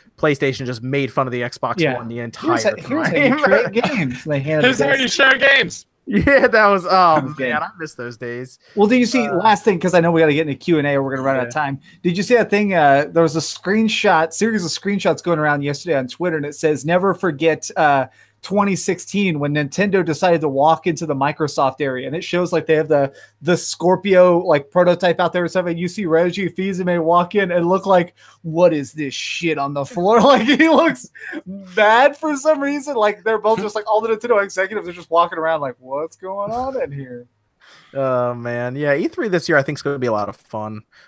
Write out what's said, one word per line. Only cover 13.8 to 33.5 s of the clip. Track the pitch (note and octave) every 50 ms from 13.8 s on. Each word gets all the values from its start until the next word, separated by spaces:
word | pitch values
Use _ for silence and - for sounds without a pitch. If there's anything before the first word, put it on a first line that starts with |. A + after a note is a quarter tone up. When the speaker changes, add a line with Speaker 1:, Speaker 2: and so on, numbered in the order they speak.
| A3+ G#3+ G#3+ - - G3+ F3 D#3+ E3 E3
Speaker 2:
series | - - G#3 A3+ A3 G#3 F3
of | -
screenshots | - - - G3 G3+ F#3+ - F3+ D#3 D#3
going | - F3+ E3+ D3+
around | D3+ D3 D3 C#3+
yesterday | C#3+ C#3+ C#3+ - - F3 D3+ C3+
on | B2+ B2
Twitter, | - - F3 F3+ D#3+ D3+
and | D3
it | D3 D3
says, | - - D3+ D3+ B2 A#2+
"Never | D#3 F3 F3+ F#3+ G3 F3
forget, | - - F3+ D3 C3 E3 E3 D3+ D#3 - - -
uh, | F#3+ D#3+ D3 C#3+ C3+ B2+ - _ _ _ _ _ _
twenty | - - F#3+ G3+ G3+ G3+ F#3
sixteen | F3 - - F3+ F3+ - - - G#3 G3+ F#3 D#3+ C#3+
when | D3 D3 D3
Nintendo | D3+ D3 C#3 - - G3+ G#3 F3+ F#3+ E3+
decided | E3 D3+ - F#3+ F3+ E3+ D#3+
to | D#3 D3
walk | C3+ C3+ C#3+ D#3 E3 D#3+ -
into | F#3 D#3+ - E3+
the | D#3 C#3+
Microsoft | C3+ C3+ D3 D3+ - D#3 C#3+ - D#3+ C#3+ C3 - -
area." | D3+ C3+ B2+ B2+ C3
And | C3+ C#3+
it | F3
shows, | E3+ - - F3 F3+ D#3+
like, | F3 D#3+ -
they | - D#3
have | D3+ D#3 D3+
the, | D3+ C#3+ C#3 C#3 - - - _ _ -
the | C#3 D#3+ F3+
Scorpio, | E3 - - - - E3 F3+ F#3 F3+ F#3 G3+ F#3 F3+ F3+ F3+ F3 E3+
like, | F#3 F#3 D#3 C#3+ C#3 -
prototype | - F3+ F3 F3+ F3 F3 F#3+ F3 E3 -
out | F3+ E3+
there | F3 F3+ F3
and | D#3+
stuff. | - F#3 F3+
And | F3 E3+ E3
you | F3+ F3
see | F3+ G#3+ G3
Reggie | D#3+ D#3+ E3 F3 F3+ F3 G3+ F#3+ D#3+
Fils-Aimé | - - F#3+ G3 F#3+ F3+ F#3 F3+ F3 F3
walk | D#3+ E3 E3+ F3 F3 F3 -
in | G3+ G3 F3+
and | F3 F3 E3+
look | F3 F#3 F#3+ F#3+
like, | G3 F#3+ F3+ E3+ F3 _ _ _ - _ _
"What | - E3 D#3 E3+ F3+ E3+ D#3
is | D3 C3+ -
this | - D3+ D3 C3 -
shit | - - - - - E3 E3 D3+
on | C#3+ C#3 C#3+
the | C#3+ C#3+ C#3
floor?" | - - F3 F3 G3+ A#3 A3+
<laughs> | G#3+ C#4+ C4+
Like, | A3
he | A3 C4 C#4 - D#4+ D#4+
looks | D4+ - E4+ D#4+ B3+ - - - _ - - - - D4+ -
bad | F#3 G3 G3 F#3+ F#3 F3+ A3 G#3 G#3 A3 A#3 C4+ D4 C#4+ -
for | D#4+ D#4 D4
some | C4+ - D#4 D#4 C#4
reason. | C#4 C#4+ C#4+ D4 C4+ D4 C#4
Like, | A#3 G#3+ G#3 G#3 G#3 -
they're | A3 A3 G#3
both | G3+ G#3+